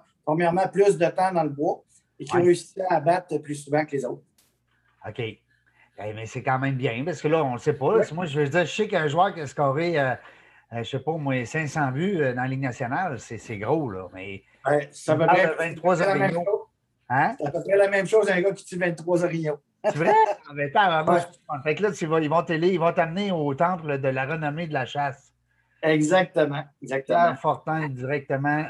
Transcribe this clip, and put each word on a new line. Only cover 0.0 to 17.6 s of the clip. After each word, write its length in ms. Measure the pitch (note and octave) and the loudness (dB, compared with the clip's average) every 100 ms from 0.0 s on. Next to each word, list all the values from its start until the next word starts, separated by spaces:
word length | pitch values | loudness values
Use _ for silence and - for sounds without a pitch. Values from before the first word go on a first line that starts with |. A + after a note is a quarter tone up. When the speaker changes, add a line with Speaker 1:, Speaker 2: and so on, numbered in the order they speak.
| _ _ - | _ _ -2
Speaker 1:
premièrement 420 | D#3+ E3+ F3+ F#3 | 2 2 2 0
plus 300 | F3 G3+ D#3+ | 4 4 4
de 80 | E3 | 0
temps 260 | - F#3 | 2 0
dans 120 | F3+ | 2
le 60 | D3+ | -2
bois 340 | C#3 E3 - _ _ _ _ | -2 -2 -4 _ _ _ _
et 60 | C#3 | -2
qui 100 | F3 | 2
Speaker 2:
Ouais. 60 | |
Speaker 1:
réussissait 440 | F3 F3 - - F#3 | 4 4 -2 -8 -2
à 60 | E3 | 2
abattre 420 | C#3+ F3+ F3+ D3+ | 2 0 0 -6
plus 180 | D3 C#3+ | -6 -10
souvent 300 | - D3 D3+ | -2 -2 -2
que 60 | |
les 120 | C#3 | -4
autres. 200 | B2 - _ _ _ _ _ _ _ _ A2 | -6 -8 _ _ _ _ _ _ _ _ -14
Speaker 2:
OK. 120 | G#2+ | -8
Eh, 200 | A2+ G2+ _ _ _ _ _ - | -8 -10 _ _ _ _ _ -12
mais 280 | G#2 G#2+ A2 | -10 -10 -10
c'est 160 | B2+ | -6
quand 160 | A#2 C3 | -2 0
même 160 | C3+ C3+ | 0 0
bien, 280 | B2+ A#2 D#3 | -2 -2 -6
parce 160 | D3+ | -4
que 60 | D3+ | 0
là, 160 | D#3+ | 2
on 100 | C#3 | 2
le 60 | A#2+ | -2
sait 140 | D3+ | -2
pas. 240 | D3 C#3 A3 | 0 2 2
Speaker 1:
Ouais. 80 | F#3 | 2
Speaker 2:
Moi, 120 | D#3 F3 | -4 -4
je 140 | C#3+ | 0
veux 80 | C#3+ | 0
dire, 180 | E3 E3 | 2 0
je 60 | |
sais 160 | - G#3+ | -2 0
qu'un 200 | F#3 D3+ | 0 0
joueur 260 | D#3 G3 | 2 2
qui 80 | E3 | 0
a 60 | C#3 | -8
scoré, 520 | - E3 E3 E3+ D#3+ | 0 0 2 0 2
euh, 160 | C3 A#2+ - - _ _ _ | 0 -2 -10 -20 _ _ _
euh, 100 | A#2 | -10
je 60 | A2+ | -6
sais 100 | C3 | -6
pas, 180 | D3+ E3 | -4 -4
moi, 280 | C#3 C3 A#2 | -2 -2 -2
cinq 220 | D#3 D3 | -4 -4
cents 240 | D#3+ C#3 | -2 -2
buts, 260 | C3 F#3 F3+ | 0 -2 0
euh, 140 | C3+ | 0
dans 80 | B2 | 0
la 60 | B2+ | -4
Ligue 140 | C3 | -4
nationale, 580 | C3+ A#2 A#2+ D3 F#3 A2 | -6 -6 -4 -4 -4 -6
c'est, 180 | - A2 | -12 -14
c'est 200 | - G#2+ | -10 -6
gros, 340 | G#2+ D#3+ C3+ | 0 0 -2
là. 160 | F#2 F2+ | -8 -12
Mais 300 | F#2 G2 G2 _ _ C3+ | -14 -14 -14 _ _ 0
Speaker 1:
Ouais, 240 | D3 C#3+ | 0 -2
c'est 200 | - - | -8 -2
à 40 | D#3 | 2
Speaker 2:
on 20 | |
Speaker 1:
peu 60 | D#3+ | 4
Speaker 2:
parle 100 | F#3 | 4
Speaker 1:
près, 100 | F3 | 4
Speaker 2:
de 40 | |
vingt-trois 420 | D3 E3 D3+ F3 E3+ | 0 -4 -2 0 2
Speaker 1:
c'est 40 | |
à 40 | G3 | 2
peu 60 | |
près 80 | G3 | 2
la 80 | G3 | 0
même 80 | E3+ | 0
Speaker 2:
orignaux. 140 | F3+ | -2
Speaker 1:
chose. 160 | G#3+ - _ _ _ - | -4 -6 _ _ _ -2
Speaker 2:
Hein ? 260 | B2+ F3 C4 | 2 2 0
Speaker 1:
C'est 80 | D3 | -4
à 40 | |
peu 100 | E3 | -4